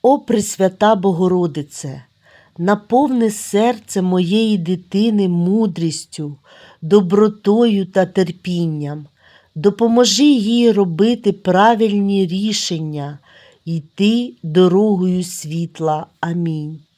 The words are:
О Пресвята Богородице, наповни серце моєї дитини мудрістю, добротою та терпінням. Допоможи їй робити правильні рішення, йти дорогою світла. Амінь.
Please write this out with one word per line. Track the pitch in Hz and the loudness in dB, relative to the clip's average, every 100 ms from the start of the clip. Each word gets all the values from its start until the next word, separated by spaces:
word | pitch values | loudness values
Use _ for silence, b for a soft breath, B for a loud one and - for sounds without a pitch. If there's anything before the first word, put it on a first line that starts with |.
О | 247 285 | 4 2
Пресвята | - 233 202 - 190 185 214 | 0 -2 -2 -2 -2 2 2
Богородице, | 220 196 170 185 180 175 151 147 - 139 135 _ _ b b b - | 2 0 0 0 0 -2 -4 -10 -12 -14 -14 _ _ b b b -6
наповни | 175 208 - 240 285 254 220 | -2 -2 0 0 2 0 -2
серце | 208 - 202 233 247 - 202 | -2 -4 0 0 -2 -6 -4
моєї | 185 180 175 214 220 208 | 0 0 0 0 0 -2
дитини | 165 180 - 196 226 208 190 | -2 -6 -4 -2 0 2 0
мудрістю, | 175 175 214 214 165 165 - - - 147 143 b b b b | 0 0 0 -2 -2 -6 -6 -14 -12 -12 -14 b b b b
добротою | 156 202 180 202 214 208 202 214 240 202 185 | 2 2 4 2 2 0 0 2 2 0 -2
та | 190 185 | -2 0
терпінням. | 196 185 175 185 175 165 151 143 151 147 b b b b | 0 -2 -4 -8 -4 -4 -4 -8 -10 -16 b b b b
Допоможи | 156 202 202 233 233 240 190 | -2 -2 0 2 4 2 4
їй | 294 262 208 233 233 | 4 4 2 2 4
робити | 202 190 160 214 240 208 | 2 0 2 0 2 -2
правильні | 196 - 180 220 226 220 202 196 196 185 | -2 0 4 4 4 0 0 0 0 -2
рішення, | 185 214 208 - 165 156 151 143 147 b b b b - | -2 -4 -4 -6 -6 -6 -8 -10 -14 b b b b -8
йти | 165 143 - 202 233 240 - | -8 -8 0 0 0 -4 -10
дорогою | 165 165 185 185 214 190 185 180 | -2 4 4 4 2 0 0 -2
світла. | 180 - 151 165 170 - 160 151 - _ | -4 -10 -8 -6 -8 -6 -4 -4 -8 _
Амінь. | 165 170 170 156 151 156 151 | -6 -4 -4 -6 -10 -14 _